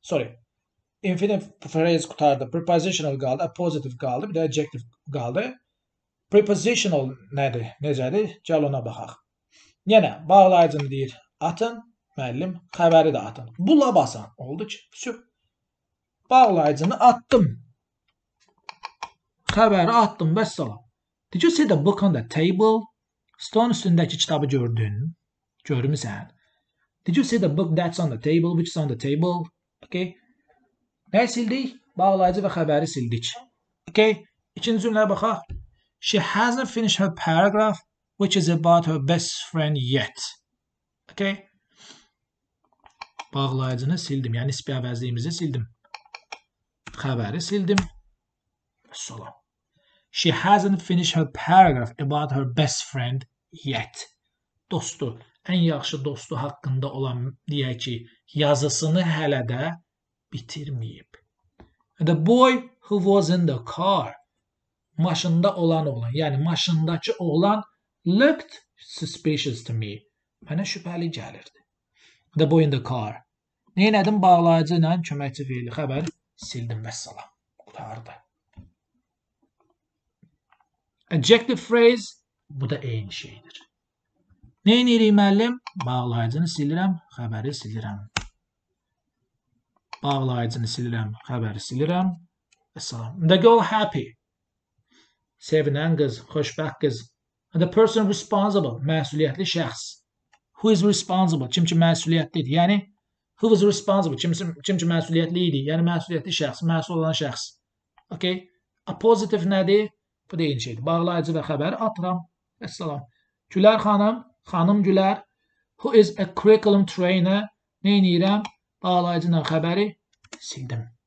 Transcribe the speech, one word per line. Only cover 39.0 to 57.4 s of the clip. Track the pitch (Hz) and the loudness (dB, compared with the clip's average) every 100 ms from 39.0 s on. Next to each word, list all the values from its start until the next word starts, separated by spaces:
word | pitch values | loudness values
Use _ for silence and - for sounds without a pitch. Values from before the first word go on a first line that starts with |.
| 135 | 0
best | 170 - - - | -2 -2 -10 -8
friend | 160 151 147 | -4 -2 -2
yet. | 123 135 101 - - - _ _ _ _ _ _ _ | -2 -2 -2 -8 -14 -14 _ _ _ _ _ _ _
Okay. | - 196 196 _ _ _ _ - - _ _ _ _ _ _ _ _ _ _ - - - | -6 -6 -6 _ _ _ _ -20 -20 _ _ _ _ _ _ _ _ _ _ -20 -18 -10
Bağlayıcını | 139 135 131 131 123 131 170 | -4 -4 -2 -4 -4 -4 -4
sildim. | - 139 127 | -4 -4 -4
Yəni, | 117 135 135 | -4 -4 -6
ismi | - 135 | -6 -6
əvəzliyimizi | 123 120 123 120 139 | -6 -6 -6 -6 -6
sildim. | 165 165 113 110 _ _ - _ - _ - _ _ _ _ - | -6 -6 -6 -8 _ _ -20 _ -20 _ -20 _ _ _ _ -20
Xəbəri | - 135 123 104 147 | -10 -6 -4 -4 -6
sildim. | 165 202 180 196 180 - _ _ _ _ _ _ _ _ _ | -4 -4 2 2 0 -10 _ _ _ _ _ _ _ _ _
Vəssalam. | - - 113 98 - _ _ _ _ _ _ _ | -18 -16 -16 -18 -20 _ _ _ _ _ _ _
She | - 170 | -2 0
hasn't | 160 185 202 196 190 | 0 2 2 4 -2
finished | - 175 165 165 | 0 0 0 0
her | 151 | -2
paragraph | - - 185 185 127 113 - | -4 4 6 6 4 -4 -6
about | 139 147 147 | -4 -2 -2
her | 131 131 120 | -4 -2 0
best | 147 - - | 0 -2 -8
friend | 135 123 131 - _ _ | -8 -6 -6 -10 _ _
yet. | - 135 123 - - - _ _ _ _ _ _ | -12 -6 -6 -8 -14 -20 _ _ _ _ _ _
Dostu, | 175 - - 131 113 - _ - | -6 -6 -8 -8 -10 -20 _ -4
ən | 180 | 2
yaxşı | 165 147 - 143 139 | 2 0 -6 -6 -8
dostu | 135 - 135 | -8 -10 -8
haqqında | 139 - 135 131 135 | -8 -8 -6 -4 -4
olan, | 131 135 123 127 131 | -6 -6 -4 -8 -10